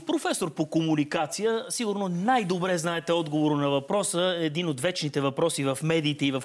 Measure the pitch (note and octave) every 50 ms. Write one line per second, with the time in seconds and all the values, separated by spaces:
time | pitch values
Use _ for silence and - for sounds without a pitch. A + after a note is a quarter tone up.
0 | - - E4+ D4+ - F4+ - - F#3+ D#3+ - - D#3 - - E3 D#3+ D#3+ D#3 D3
1 | C#3+ D3 E3+ E3 D3+ D3 - F#3+ G#3 A3+ A3+ A3+ - F3+ - - A#3 G#3 G3 G3+
2 | G3 F3+ F3 E3+ G3 B3 C4 A#3+ G3+ E3+ F#3 E3+ F#3 F#3 F3+ E3 D#3 F3 E3+ E3
3 | D#3+ - E3+ E3+ E3 D3 D3 D#3 D3+ D3+ D3+ C#3+ C#3+ C#3+ C#3 C#3 C#3 - G3+ G#3
4 | F#3+ - F3+ E3+ F3+ F#3 F3 E3+ D#3+ D#3 D3 F3 F3+ D#3+ C3+ B2+ C3+ F3+ - -
5 | D#3+ C#3+ - D3 C#3 C3+ C3+ - E3 E3 - C#3+ C#3 C3+ C3 - D#3 D#3+ E3 E3
6 | D3 D3+ C#3+ D3 C#3 C#3 C3+ B2+